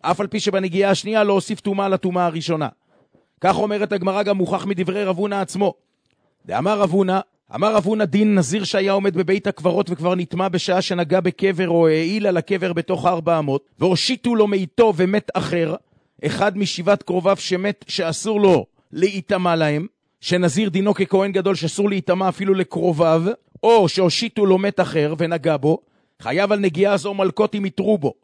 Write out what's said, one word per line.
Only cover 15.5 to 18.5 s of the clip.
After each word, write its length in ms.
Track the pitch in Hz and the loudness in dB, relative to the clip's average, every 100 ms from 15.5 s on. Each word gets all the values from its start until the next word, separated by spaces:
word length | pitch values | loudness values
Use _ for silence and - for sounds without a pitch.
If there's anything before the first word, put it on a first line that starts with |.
| 170 160 165 _ _ _ _ 143 | -2 -2 -4 _ _ _ _ -6
אחד 320 | - 202 196 | -2 -2 0
משבעת 440 | 196 - 175 202 | -4 -2 0 0
קרוביו 340 | - 185 180 196 | 0 -2 0 0
שמת, 480 | - 180 196 202 - | -2 -4 -4 -6 -8
שאסור 520 | - 165 156 214 208 | -6 -4 -4 -2 4
לו 260 | 202 | 6